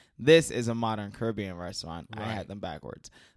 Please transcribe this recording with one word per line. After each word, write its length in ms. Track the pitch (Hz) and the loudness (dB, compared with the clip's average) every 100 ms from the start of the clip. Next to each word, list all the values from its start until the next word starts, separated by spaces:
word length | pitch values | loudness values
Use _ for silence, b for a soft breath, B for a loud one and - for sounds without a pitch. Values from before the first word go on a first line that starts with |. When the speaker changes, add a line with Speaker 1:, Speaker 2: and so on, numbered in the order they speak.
| b - | b 0
Speaker 1:
This 320 | 123 165 156 | 8 8 8
is 160 | - 117 | 0 0
a 80 | 117 | 0
Modern 360 | 117 107 101 | 0 -2 -6
Caribbean 460 | - 113 104 98 87 | -4 -2 -2 -4 -6
restaurant. 500 | 90 - 82 82 78 | -8 -8 -8 -10 -10
I 60 | - | -8
Speaker 2:
Right. 80 | 110 | -6
Speaker 1:
had 160 | 107 87 | -6 -8
them 120 | 101 | -8
backwards. 500 | 92 76 60 - - B B | -8 -8 -12 -14 -18 B B